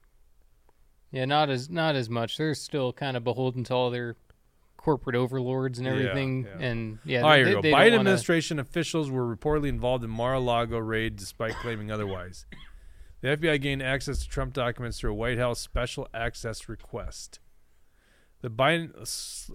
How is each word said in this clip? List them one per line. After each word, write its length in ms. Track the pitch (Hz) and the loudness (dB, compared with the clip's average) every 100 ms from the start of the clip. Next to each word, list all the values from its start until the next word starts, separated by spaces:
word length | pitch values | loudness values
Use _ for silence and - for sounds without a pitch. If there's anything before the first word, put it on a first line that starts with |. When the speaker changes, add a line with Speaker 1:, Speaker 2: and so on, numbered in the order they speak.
| _ _ _ _ _ _ _ _ - _ _ | _ _ _ _ _ _ _ _ -20 _ _
Speaker 1:
Yeah, 140 | 131 131 | -4 0
not 220 | 147 151 | 2 2
as, 220 | 127 139 | 0 -2
not 240 | 170 160 | 0 2
as 160 | 139 113 | 0 0
much. 260 | 117 117 - | -2 -2 -2
They're 180 | 156 | -2
still 380 | 139 - 151 127 | -2 -4 -2 -2
kind 240 | - 139 127 | -2 -4 -2
of 60 | |
beholden 400 | 117 117 127 127 | -2 0 0 -2
to 100 | 117 | -2
all 160 | 127 123 | 0 0
their 260 | 123 120 110 _ _ _ _ _ - | -2 -6 -8 _ _ _ _ _ -4
corporate 380 | - 139 - 120 | 0 0 2 0
overlords 640 | 127 131 123 131 131 120 | 0 0 -2 -2 -2 -2
and 80 | 131 | -2
Speaker 2:
Yeah, 80 | |
Speaker 1:
everything. 500 | 131 131 139 135 131 | 0 0 0 0 -2
Speaker 2:
yeah. 220 | 120 - 127 | -4 -4 -4
Speaker 1:
And, 320 | 117 110 107 | -2 -4 -8
yeah, 180 | 151 127 | -2 4
Speaker 2:
Oh, 100 | 151 | 8
here 100 | 147 | 8
Speaker 1:
they, 60 | 131 | 8
Speaker 2:
you 60 | 202 | 6
go. 60 | |
Speaker 1:
they 80 | 156 | 6
don't 80 | 143 | 8
Speaker 2:
Biden 40 | 214 | 8
Speaker 1:
wanna 40 | 233 | 8
Speaker 2:
administration 580 | 196 180 - 165 - 156 | 6 4 4 2 2 -4
officials 520 | 123 175 156 165 143 | -2 -2 0 0 0
were 240 | 131 120 | 0 -2
reportedly 340 | 110 156 151 143 | -2 0 0 0
involved 340 | 117 123 127 | 0 0 0
in 60 | 113 | -2
Mar-a-Lago 680 | 113 123 131 123 117 117 117 | -2 0 2 2 2 2 -2
raid 380 | 110 110 110 104 | -2 0 -2 -4
despite 380 | 95 - 113 | -12 -6 -6
claiming 360 | 110 120 110 104 | -4 -6 -6 -6
otherwise. 560 | 107 101 92 90 92 - - - - - - - - | -4 -4 -4 -8 -14 -16 -16 -16 -18 -20 -20 -20 -6
The 80 | 127 | -2
F 100 | 151 | 0
B 80 | 160 | 2
I 80 | 147 | 2
gained 260 | 139 135 | 0 -2
access 360 | 131 135 - 123 | -2 -2 -2 -4
to 100 | - | -2
Trump 240 | - 131 | -4 -4
documents 460 | 131 120 117 120 - | -2 -2 -2 -6 -4
through 120 | 117 | -2
a 20 | |
White 240 | 104 117 117 | 0 0 0
House 200 | 123 117 | 0 -2
special 460 | - 120 123 - 127 | -4 -4 -4 -4 -8
access 560 | 113 117 - 120 110 - | -6 -6 -4 -8 -8 -10
request. 680 | 110 - 113 92 - - - - - - _ - _ _ _ _ _ | -12 -10 -10 -10 -10 -16 -18 -20 -20 -20 _ -20 _ _ _ _ _
The 80 | 127 | -8
Biden, 500 | 110 139 165 165 - | 2 2 2 -2 -10
s-, 500 | - - - - - | -10 -10 -10 -12 -14